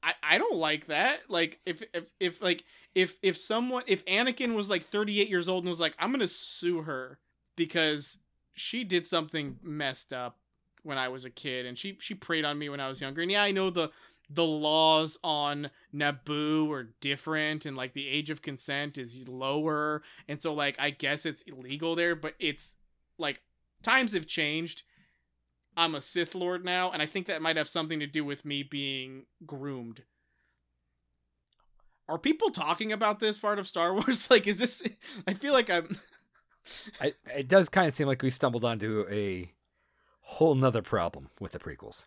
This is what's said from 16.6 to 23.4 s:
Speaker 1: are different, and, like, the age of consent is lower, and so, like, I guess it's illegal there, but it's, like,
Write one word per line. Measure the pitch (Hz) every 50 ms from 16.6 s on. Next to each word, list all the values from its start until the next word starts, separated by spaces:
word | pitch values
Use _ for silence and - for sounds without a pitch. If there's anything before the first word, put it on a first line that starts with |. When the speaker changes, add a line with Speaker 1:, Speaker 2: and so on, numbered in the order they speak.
| 156 151 151
Speaker 1:
are | 135 123 113 117 _
different, | - 139 139 139 - 156 156 156 151 151 156 151 -
and, | 156 139
like, | 131 127 131 -
the | 139 139 139
age | 131 147 151 147
of | 156 - -
consent | - 143 131 - - 143 139 147 147 143 147
is | 131 120 117 127 127 131
lower, | 127 127 131 135 139 151 156 160 156 147 151 151 151 151 - - - - - -
and | 147 147 -
so, | 165 151
like, | 151 147 143 139 -
I | 135 147
guess | 143 _ - 139 143 147 -
it's | 160 147 - -
illegal | - 151 131 127 127 139 147 160 165 165
there, | 165 170 170 170
but | 156 147 151 - _
it's, | - 156 143 - - - - _ _ _ _ _ _ _ _
like, | _ 165 147 139 -